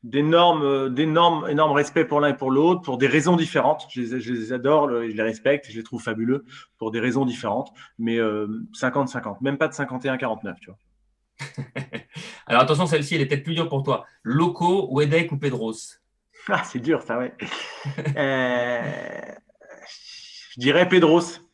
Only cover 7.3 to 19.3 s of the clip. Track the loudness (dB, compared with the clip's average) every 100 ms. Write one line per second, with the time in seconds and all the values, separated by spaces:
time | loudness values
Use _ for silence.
7.3 | -4 -4 -4 -6 -14 -20 -8 -2 0 0
8.3 | -2 -4 -8 -12 -4 -2 -2 -4 -6 -8
9.3 | -6 -4 0 -2 -2 -8 -4 -4 -4 -4
10.3 | -6 -8 -14 -18 -20 _ _ _ _ _
11.3 | _ -16 -14 -12 -12 -12 -14 -16 -18 -16
12.3 | -18 0 4 4 4 2 0 0 -2 0
13.3 | -2 -2 -4 -2 -2 -2 -2 -4 _ -2
14.3 | 2 2 2 2 2 2 0 2 2 0
15.3 | -2 -4 -4 -6 -8 -14 -20 _ _ _
16.3 | _ -4 -4 -2 -6 -2 -2 0 -6 -6
17.3 | -10 -12 -10 -12 -12 -10 -6 -4 -2 0
18.3 | 0 0 0 -2 -4 -6 -8 -12 -12 -14